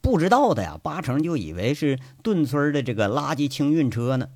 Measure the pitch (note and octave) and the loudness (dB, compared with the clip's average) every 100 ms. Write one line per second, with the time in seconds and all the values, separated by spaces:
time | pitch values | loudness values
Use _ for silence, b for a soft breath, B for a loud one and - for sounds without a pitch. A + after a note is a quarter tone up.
0 | - A3 E3+ B3 C4+ B2 F2 D#2 - D#3 | 2 2 4 4 4 2 -2 -6 -8 -6
1 | D3 C3 D#3+ D#3+ D#2+ E2 G#2+ D3 D3+ C3 | -4 -2 -2 -2 -4 -4 -2 0 0 -2
2 | B B A3+ G3 C#3+ C#3+ D3 D3 B2+ G#2 | B B -2 0 2 2 0 0 -2 0
3 | G#2 B2+ C#3+ D3 C#3+ - C#3+ D#3+ C3+ A#2+ | 0 0 -2 -2 -2 0 0 2 2 0
4 | A#2+ C3 B2+ | 0 -2 -4